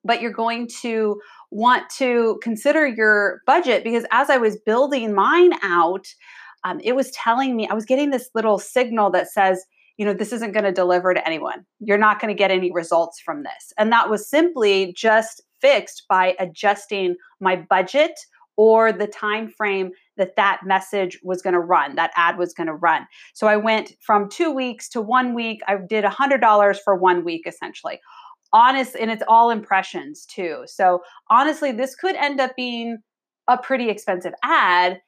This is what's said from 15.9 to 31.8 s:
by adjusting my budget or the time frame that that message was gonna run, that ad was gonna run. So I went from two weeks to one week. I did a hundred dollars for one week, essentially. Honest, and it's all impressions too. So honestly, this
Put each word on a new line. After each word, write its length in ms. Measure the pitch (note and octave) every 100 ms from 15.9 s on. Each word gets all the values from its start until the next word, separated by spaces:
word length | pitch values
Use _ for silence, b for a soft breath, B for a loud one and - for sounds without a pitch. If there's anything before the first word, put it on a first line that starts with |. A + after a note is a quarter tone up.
| - _
by 260 | F#3+ F#3 F#3
adjusting 760 | F3+ D#3+ G#3 G#3 - G3+ F#3 F3 b b
my 180 | F#3 F3+
budget 600 | E3 F#3+ F#3 C#4 D#4 D#4 - b b -
or 360 | A3 A3 A3+
the 140 | F#3 G#3
time 440 | - G#3+ G#3+ A3
frame 400 | _ G#3 G3 F#3 F3+ B -
that 180 | F#3 G3+
that 260 | G3 -
message 540 | F#3+ F#3+ F#3+ G3+ F3+ -
was 200 | F#3 F#3
gonna 180 | G3 F3
run, 360 | E3+ F3 C#3+ C#3
that 160 | E3 -
ad 220 | E3+ E3+
was 160 | F3
gonna 200 | - E3
run. 320 | D#3 F3 D#3 - B B
So 140 | - G#3+
I 100 | G#3+
went 340 | A3 G#3+ - _
from 300 | - G#3 G3+
two 200 | - E4+
weeks 380 | C4 B3+ A3 -
to 140 | A#3+
one 320 | G#3 B3+ B3
week. 260 | A#3+ A3+ G#3+ -
I 80 | G3
did 300 | F#3 A3 G3+
a 20 |
hundred 320 | G3 C#4 C4+
dollars 400 | A3+ G#3 G3+ G3
for 140 | - F#3
one 260 | F3+ F3+
week, 200 | E3+ E3+ E3+
essentially. 540 | - D#3 - - - B B B B _
Honest, 440 | G#3+ A#3+ C4+ B3+ -
and 160 | A3
it's 100 | A3 A3
all 220 | A3+ A#3
impressions 760 | A3 - F#3+ F#3 F3 C#3 D3+ -
too. 380 | - F3 C#3 C3+
So 360 | - F#3 F3+ B B _
honestly, 420 | A3+ D4 D4+ C#4+
this 240 | A3